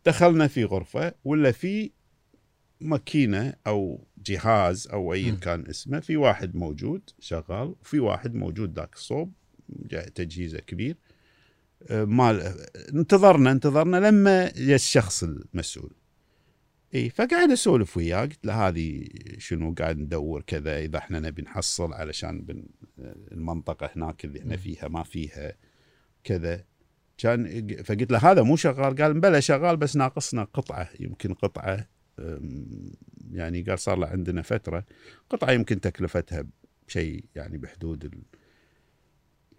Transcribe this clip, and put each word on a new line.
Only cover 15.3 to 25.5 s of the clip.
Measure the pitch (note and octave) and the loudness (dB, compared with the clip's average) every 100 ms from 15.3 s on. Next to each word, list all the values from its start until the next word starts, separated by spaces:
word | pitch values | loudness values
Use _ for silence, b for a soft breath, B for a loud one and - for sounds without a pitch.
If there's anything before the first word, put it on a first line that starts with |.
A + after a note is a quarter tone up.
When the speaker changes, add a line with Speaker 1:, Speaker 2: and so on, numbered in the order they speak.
| D2 - F2 - - C#2+ _ _ _ _ _ _ _ _ _ _ | -6 -8 -6 -6 -10 -16 _ _ _ _ _ _ _ _ _ _
Speaker 1:
إي، | C3 A#2+ | -4 -4
فقاعد | - B3 E4+ F4 | -2 0 4 4
أسولف | B3 A3 C3 G2 F2 | 4 4 4 2 -2
وياه، | E2 F2+ | -2 0
قلت | C#3 D3+ G#2+ | -4 -6 -4
له: | A2 F#2+ | 0 0
"هذه | E2 D#2+ C#2 - - - - | 0 -4 -6 -10 -16 -18 -14
شنو | - E2 D#2+ E2 | -6 -4 -4 -4
قاعد | D#2+ D#2 | -4 -4
ندور | D2 E2 D2+ D2+ | -4 -4 -4 -8
كذا، | - D#2+ D#2 D2 | -6 -6 -4 -6
إذا | D#2 D2+ | -6 -8
إحنا | - E2+ | -6 -6
نبي | D#2 D#2 | -6 -10
نحصل | C#2+ F#2+ - - E2+ | -10 -6 -6 -4 -6
علشان | - D#2 - E2 E2 | -6 -10 -10 -10 -10
بن-، | - - - _ - - B1+ - G2+ | -12 -14 -16 _ -20 -20 -20 -18 -16
المنطقة | E2+ D#2+ E2 - D#2+ - F2 | -8 -6 -6 -8 -8 -8 -8
هناك | D#2 D#2+ | -8 -10
اللي | D#2 C#2 | -12 -10
إحنا | A#2 F#2+ | -8 -8
Speaker 2:
مم. | |
Speaker 1:
فيها | F#2 D#2+ D2+ | -8 -10 -8
ما | E2 | -8
فيها | D#2+ E2+ D2+ D2 D2+ | -8 -8 -10 -10 -14